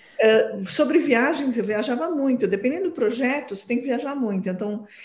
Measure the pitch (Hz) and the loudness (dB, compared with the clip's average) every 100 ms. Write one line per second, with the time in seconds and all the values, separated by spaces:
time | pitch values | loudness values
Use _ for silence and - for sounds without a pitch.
0 | - - 220 220 - 202 190 - 294 320 | -10 2 4 6 2 -2 -4 0 4 4
1 | 285 233 269 294 269 233 196 214 269 247 | 4 2 2 0 -2 -2 -2 -2 -2 -2
2 | 339 302 269 240 190 196 254 339 370 - | -2 -2 0 0 0 0 0 0 -4 0
3 | 226 240 254 285 - 196 - 240 269 262 | 0 0 -2 -2 -6 -10 -4 -4 -2 -4
4 | 277 285 220 190 185 185 208 208 - - | -4 -4 -2 -2 -4 -4 -4 -6 -10 -20